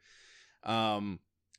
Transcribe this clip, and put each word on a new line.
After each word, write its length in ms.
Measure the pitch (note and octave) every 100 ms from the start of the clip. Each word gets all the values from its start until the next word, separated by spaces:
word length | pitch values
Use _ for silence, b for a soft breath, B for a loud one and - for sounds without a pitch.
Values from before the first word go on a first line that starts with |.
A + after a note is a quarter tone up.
| b b b b b b
um, 560 | - A2+ A2 G#2 G2+ F2 - _ _